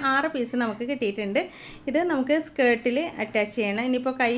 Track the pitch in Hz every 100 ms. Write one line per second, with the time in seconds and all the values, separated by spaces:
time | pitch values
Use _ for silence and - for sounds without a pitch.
0 | 277 269 311 302 233 247 233 208 240 269
1 | 214 202 202 220 359 - - - - 277
2 | 359 294 254 302 320 - 247 233 247 247
3 | 339 - 214 220 208 - 208 202 247 254
4 | 254 254 240